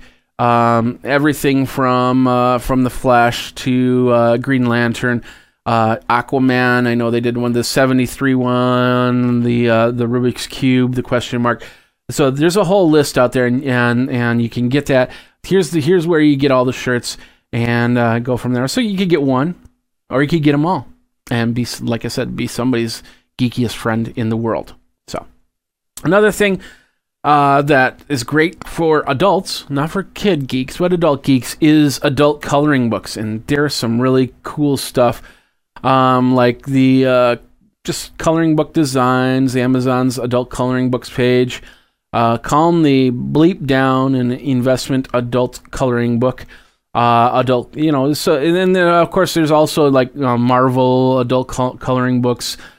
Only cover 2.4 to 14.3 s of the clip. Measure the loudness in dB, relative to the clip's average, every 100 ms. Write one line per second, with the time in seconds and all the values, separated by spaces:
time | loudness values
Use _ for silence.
2.4 | 2 0 0 0 -2 -2 2 4 2 0
3.4 | -10 -10 -4 0 0 2 2 2 2 0
4.4 | 0 -2 0 0 -2 -2 -2 -4 -6 -20
5.4 | _ _ -2 0 0 -2 -2 -2 0 0
6.4 | 0 2 2 2 0 0 0 0 -2 -2
7.4 | -2 -2 -2 0 2 2 -2 -2 -2 0
8.4 | 0 0 0 0 0 0 0 0 0 0
9.4 | 0 0 2 2 0 0 -2 0 -2 -2
10.4 | -8 -4 0 2 2 -2 -2 -4 -2 -2
11.4 | -2 -2 -6 -20 _ _ -10 0 0 2
12.4 | 2 2 2 2 4 4 2 2 2 2
13.4 | 0 0 -2 0 0 0 -2 -2 0